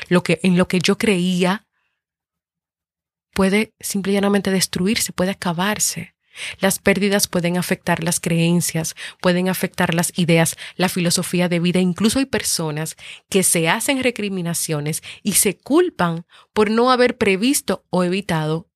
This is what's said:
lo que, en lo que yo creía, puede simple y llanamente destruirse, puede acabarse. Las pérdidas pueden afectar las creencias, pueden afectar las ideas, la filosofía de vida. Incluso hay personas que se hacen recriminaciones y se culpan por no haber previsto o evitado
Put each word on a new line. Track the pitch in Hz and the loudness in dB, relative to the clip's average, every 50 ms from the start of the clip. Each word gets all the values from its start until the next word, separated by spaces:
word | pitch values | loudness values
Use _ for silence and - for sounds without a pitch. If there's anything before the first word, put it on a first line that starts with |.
| - - | -2 0
lo | 180 180 | 2 2
que, | - - 170 - - | 2 2 -2 2 2
en | 190 180 | 2 4
lo | 175 180 - | 4 2 2
que | - 180 | 0 0
yo | 147 - 202 | 2 2 0
creía, | - - 226 202 175 175 185 185 175 185 175 190 214 - _ _ _ _ _ _ _ _ _ _ _ _ _ _ _ _ _ _ _ _ _ _ _ _ _ _ _ _ _ _ _ _ _ | 2 2 0 2 2 0 0 0 0 0 0 0 -2 -8 _ _ _ _ _ _ _ _ _ _ _ _ _ _ _ _ _ _ _ _ _ _ _ _ _ _ _ _ _ _ _ _ _
puede | _ - 190 190 190 214 220 - _ _ | _ 0 0 2 2 0 -2 -4 _ _
simple | - - - 202 180 190 | -12 -6 -6 -4 -2 0
y | 202 | 0
llanamente | 202 196 202 202 202 190 196 | 2 2 2 0 0 0 0
destruirse, | 190 185 - - - - 180 196 233 - - - | 0 0 -2 -2 -2 -2 -2 -2 0 -2 -4 -6
puede | - - 180 190 | -2 -2 -2 -2
acabarse. | 190 - - 180 165 165 185 208 214 - - - - 170 170 - _ _ _ _ _ - - - - - | -2 -4 -4 -4 -2 -2 -2 -4 -2 -2 -4 -4 -4 -8 -12 -14 _ _ _ _ _ -14 -14 -14 -6 -2
Las | 190 196 - - | -2 -2 -2 0
pérdidas | - 202 196 190 202 202 196 202 - - | 2 2 2 2 2 2 2 0 0 0
pueden | - 180 170 170 175 180 | -2 -2 0 0 -2 -2
afectar | 175 - 185 - _ 185 170 165 | -2 -2 -4 -4 _ -2 -2 0
las | 165 170 170 - | 0 -4 -4 -4
creencias, | - 175 165 170 165 170 175 175 - - - 160 160 - - - - - - _ | -2 -2 0 2 2 4 2 2 0 0 -4 -4 -6 -6 -8 -10 -16 -16 -14 _
pueden | - 180 175 180 185 185 | 0 2 2 2 0 0
afectar | 180 - - 180 - - 180 170 165 | -2 -2 -4 -6 -2 -2 -2 0 0
las | 170 175 - - | 0 -2 -2 -2
ideas, | - 175 151 170 165 165 - - - - - - | 0 2 4 4 4 4 2 -2 -8 -14 -14 -4
la | - 180 190 | -4 -2 -2
filosofía | - 190 170 170 - 185 170 - - 175 175 175 | -2 -2 0 0 0 -2 -2 -2 0 0 0 0
de | 175 170 | 0 0
vida. | 170 175 170 180 | 0 2 2 2
Incluso | 185 180 170 - 196 226 - 269 | 2 0 0 0 0 0 2 0
hay | 269 | -2
personas | 269 - 208 - - - - 165 156 151 156 160 156 - - - - - - _ _ | -2 -2 -4 -2 -2 -4 -4 -4 -4 -4 -6 -8 -8 -10 -16 -20 -20 -20 -20 _ _
que | - 190 | 0 2
se | 180 - - 175 160 165 | 2 2 2 2 2 2
hacen | 185 226 - - 277 262 | 0 0 0 -2 -2 0
recriminaciones | 254 247 240 - 208 202 196 185 170 170 165 - - - 160 147 147 147 160 - - - - - | 0 -2 -2 -2 -6 -6 -4 -4 -4 -4 -4 -4 -4 -4 -4 -4 -4 -4 -6 -6 -10 -14 -20 -6
y | _ 214 | _ -2
se | 180 - - 208 170 - | 0 2 2 2 0 -2
culpan | _ - 262 339 359 339 - - 175 170 165 165 - _ - - _ _ | _ 2 2 2 2 2 0 -2 -2 -2 -2 -6 -10 _ -20 -20 _ _
por | _ 208 214 208 | _ 0 2 2
no | 220 226 240 254 | 4 2 4 4
haber | 254 240 247 247 240 - | 4 4 4 2 2 0
previsto | 226 202 190 180 214 262 285 - - - 190 - _ _ | 0 0 2 2 2 0 0 0 -2 -4 -6 -6 _ _
o | - 180 180 | -2 -2 0
evitado | 175 185 202 202 - 175 156 156 156 156 165 - _ _ | 0 -2 -4 -4 -2 -2 -2 0 -2 -4 -4 -6 _ _